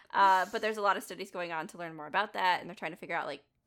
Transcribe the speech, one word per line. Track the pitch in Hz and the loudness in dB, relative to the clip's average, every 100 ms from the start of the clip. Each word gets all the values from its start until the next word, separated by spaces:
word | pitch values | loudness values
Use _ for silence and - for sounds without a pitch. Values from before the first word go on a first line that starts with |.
| - | -4
Uh, | - 196 185 185 | 6 6 6 4
but | 220 | -2
there's | 214 214 | -2 0
a | |
lot | 202 185 | 2 0
of | |
studies | - 175 185 | -2 -12 -10
going | 190 175 | -8 -6
on | 165 156 | -6 -8
to | 175 | -8
learn | 170 160 | -12 -10
more | 151 | -4
about | 185 214 | -2 -2
that, | 202 185 175 | 0 2 2
and | - | -2
they're | 175 | -10
trying | 175 | -10
to | 165 | -10
figure | 165 170 | -6 -6
out, | 147 | -4
like, | 147 _ _ | -8 _ _